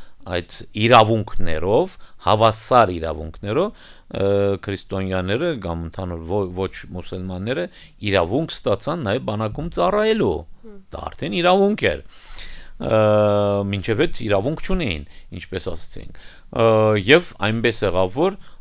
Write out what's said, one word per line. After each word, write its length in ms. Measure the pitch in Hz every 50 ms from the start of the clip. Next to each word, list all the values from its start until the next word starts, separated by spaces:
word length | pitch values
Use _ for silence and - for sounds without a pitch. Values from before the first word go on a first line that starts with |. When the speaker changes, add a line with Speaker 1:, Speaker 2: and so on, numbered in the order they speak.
| - - - - -
Speaker 1:
այդ 320 | - 90 87 - - - - - - -
իրավունքներով, 1200 | 104 107 117 123 113 110 104 113 110 101 - - - 87 82 78 78 82 95 107 139 180 190 - - - - - - -
հավասար 720 | 87 104 104 113 110 107 - - - 131 123 110 92 90
իրավունքներով, 880 | 82 78 80 78 78 80 85 - - - 101 110 147 190 220 - - - - - - - -
ը, 180 | - - 98 98 101 101 101 101 98
քրիստոնյաները 920 | 92 - 104 98 92 - - 104 95 95 92 92 92 90 92 104 127 170 175 156
կամ 260 | 117 92 85 85 82 82
ընդհանուր 400 | 80 - - 95 90 85 82 82
ո-, 220 | 80 95 104 98 90
ոչ 200 | 90 90 95 90 - - -
մուսուլմանները 800 | - 85 90 85 - - 92 92 95 92 90 98 113 135 160 180 - - - - - - - 104
իրավունք 520 | 104 95 92 85 85 107 151 165 - -
ստացան 500 | - - 123 101 - - 139 165 175 131
նաև 220 | 98 104 131 127
բանակում 420 | 120 107 104 113 107 110 143 156 170
ծառայելու։ 600 | - 175 175 185 202 208 214 220 226 220 156 98 80 - - - - -
Speaker 2:
Հմ։ 180 | - - 202 - -
Speaker 1:
Դա 160 | - - 78 -
արդեն 340 | - - - - 165 208
իրավունք 480 | 175 170 180 185 202 196 202 214 - -
էր։ 200 | 95 76 69 - - - - - - - - - - - - - - -
Ը, 280 | - - - 113 110 107 107 107 104 104 104 104 104 101 101 101 101 101
մինչև 380 | 98 101 101 95 113 110 110
այդ 200 | 160 175 - -
իրավունք 440 | - 104 101 98 101 139 160 - -
չունեին, 400 | - 190 185 160 110 82 76 73 - - - - -
ինչպես 380 | - 92 - - 95 90 - 92
ասացինք։ 540 | 87 - - - - - - - - - - - - - - - -
Ը, 160 | 127 113 113 110 110 110 110 107 104
և 320 | 92 107 147 175 175 - - -
այնպես 420 | 95 107 110 113 113 120 110 - 107
եղավ, 320 | 95 85 92 95 92 104
որ, 240 | 139 170 196 202 190 - - - -